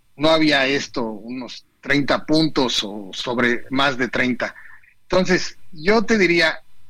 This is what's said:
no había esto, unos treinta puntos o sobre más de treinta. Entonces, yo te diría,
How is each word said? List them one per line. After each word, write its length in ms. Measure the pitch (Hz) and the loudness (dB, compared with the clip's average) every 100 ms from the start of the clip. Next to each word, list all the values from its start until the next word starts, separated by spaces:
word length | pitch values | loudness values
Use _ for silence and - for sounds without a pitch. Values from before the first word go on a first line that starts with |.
| _ - | _ 0
no 120 | 156 | 2
había 380 | 160 151 139 131 | 4 4 4 2
esto, 380 | 139 - 135 | 0 -4 -6
unos 600 | 113 107 110 127 117 - - _ | -6 -6 -10 -12 -12 -14 -20 _
treinta 440 | - 143 135 127 - | 0 0 2 0 2
puntos 580 | 156 156 151 123 - | 2 2 2 0 -2
o 260 | 107 104 95 | -4 -8 -10
sobre 500 | - 127 120 120 120 - | -8 -4 0 0 0 -2
más 260 | 131 143 127 | 0 0 0
de 120 | 123 | -2
treinta. 460 | 127 127 117 107 - - - - _ | 0 -2 -2 -4 -8 -20 -20 -20 _
Entonces, 520 | - 185 185 175 - - - | -2 2 2 2 0 -10 -12
yo 300 | 151 165 226 | -4 2 2
te 160 | 226 220 | 4 4
diría, 400 | 175 170 160 - - - | 4 4 2 0 -10 -18